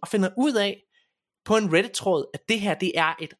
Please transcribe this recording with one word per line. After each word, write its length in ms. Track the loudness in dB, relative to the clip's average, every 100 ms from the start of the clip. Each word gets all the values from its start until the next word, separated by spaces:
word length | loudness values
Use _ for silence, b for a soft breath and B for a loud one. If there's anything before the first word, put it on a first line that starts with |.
og 60 | -4
finder 200 | 0 0 0
ud 140 | 0
af 300 | 2 -2 -4 _ _ _ _ _ _
på 120 | 0 2
en 160 | 4
Reddit-tråd, 540 | 2 2 -2 0 0 -2
at 60 | -8 -4
det 120 | -2
her, 140 | -2
det 180 | -2 -2
er 200 | 0 0 -2
et 140 | -12